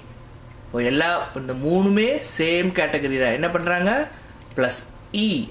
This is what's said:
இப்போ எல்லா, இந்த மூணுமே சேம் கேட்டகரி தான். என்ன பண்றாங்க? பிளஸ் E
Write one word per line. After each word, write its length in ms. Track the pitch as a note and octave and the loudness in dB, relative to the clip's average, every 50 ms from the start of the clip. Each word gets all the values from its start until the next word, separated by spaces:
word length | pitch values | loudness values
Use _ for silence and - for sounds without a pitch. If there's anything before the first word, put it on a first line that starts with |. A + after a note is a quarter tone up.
| - - - - - - - - - - - - - | -10 -16 -18 -18 -18 -18 -20 -20 -20 -20 -20 -18 -16
இப்போ 140 | - - A#2+ | -6 -4 0
எல்லா, 480 | A#2+ B2 C3+ D3 E3 E3+ F3 D#3+ - - - | 0 2 2 2 2 2 0 -2 -2 -4 -8
இந்த 180 | C3+ C3 B2+ B2+ | -8 -6 -6 -6
மூணுமே 680 | B2+ C#3 D3+ F3 F#3+ G3 G3 G3+ G#3 A3 B3 C#4+ D4 - - - - | -2 0 2 4 4 4 6 4 4 4 2 2 0 -2 -6 -2 0
சேம் 300 | D#3+ E3 E3+ F3 F3+ F#3 | 2 2 2 2 2 2
கேட்டகரி 500 | F3+ F#3 D#3 D3 D#3 D3 C#3 C3+ C3+ C3 | 2 2 0 2 0 0 0 0 0 2
தான். 100 | C3 A#2+ | 2 2
என்ன 180 | A2+ C3 E3 E3+ | 2 2 0 0
பண்றாங்க? 580 | E3+ E3+ E3 F3 F3 F3 F3+ G3 A#3 C#4 D4+ - - - - - - - - - - | 0 0 0 0 0 2 2 2 2 0 -2 -4 -6 -14 -20 -20 -20 -20 -20 -8 -2
பிளஸ் 280 | C3+ B2+ B2 B2 - - - - - - - | 0 0 0 0 -4 -8 -12 -16 -18 -16 -6
E 380 | - G#3 G#3+ A3 F3+ C3 - - | -2 0 2 2 2 0 -2 -4